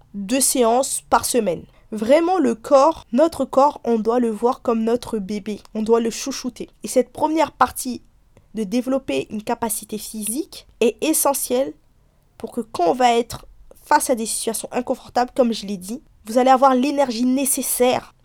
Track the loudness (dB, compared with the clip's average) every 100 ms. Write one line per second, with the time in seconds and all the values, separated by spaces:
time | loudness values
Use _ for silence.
0 | _ -10 -4 0 0 2 2 2 0 -6
1 | 0 0 2 -2 -2 -4 -8 _ -12 -4
2 | 4 4 4 2 0 -2 4 6 6 2
3 | -2 2 2 0 0 4 2 2 -2 -2
4 | 0 0 0 0 -2 -2 -2 -2 0 -2
5 | -4 -8 -6 -8 -8 -12 -10 -6 0 2
6 | 0 -6 -8 -8 -10 -10 -16 _ -2 0
7 | 0 -2 -2 0 0 0 -2 -2 -10 -10
8 | _ _ _ _ _ -8 -2 -2 0 -2
9 | -2 -4 -4 -8 -6 -4 -4 -6 -8 -12
10 | -10 -10 -8 -6 -8 -12 -12 -2 0 0
11 | -2 0 0 -2 -2 -2 -2 -6 _ _
12 | _ _ _ -16 -12 -10 -8 -2 0 2
13 | 2 2 -2 -8 -18 -20 -20 -10 0 2
14 | 2 -2 -2 -4 -4 -6 -6 -6 -4 -6
15 | -4 -2 0 2 0 0 -6 -10 -8 -12
16 | -14 _ -2 2 6 6 6 4 2 2
17 | 0 0 0 0 0 -2 -2 0 2 0
18 | -4 _